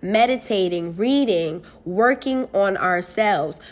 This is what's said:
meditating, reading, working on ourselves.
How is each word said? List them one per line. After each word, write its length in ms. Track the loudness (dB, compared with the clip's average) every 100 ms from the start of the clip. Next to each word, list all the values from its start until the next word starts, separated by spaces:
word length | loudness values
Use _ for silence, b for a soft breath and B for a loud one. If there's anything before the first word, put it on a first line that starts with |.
meditating, 960 | -2 2 2 2 -2 -2 0 -2 -6 -2
reading, 680 | 0 2 2 0 -2 -6 B B -6
working 600 | 2 2 2 -2 -4 -2
on 240 | 0 0 0
ourselves. 840 | 0 -2 -2 0 0 2 -2 -6 B